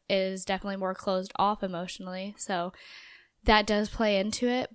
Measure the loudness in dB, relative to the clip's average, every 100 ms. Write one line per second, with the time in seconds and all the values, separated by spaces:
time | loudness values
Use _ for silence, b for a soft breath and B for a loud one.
0 | 0 0 2 -2 -2 -2 -2 -4 -2 -2
1 | -2 -2 -2 0 0 2 -2 -4 -6 -8
2 | -10 -8 -8 -8 -4 -2 -2 -6 B B
3 | B B B B 4 4 6 2 0 0
4 | 2 2 2 0 0 0 -2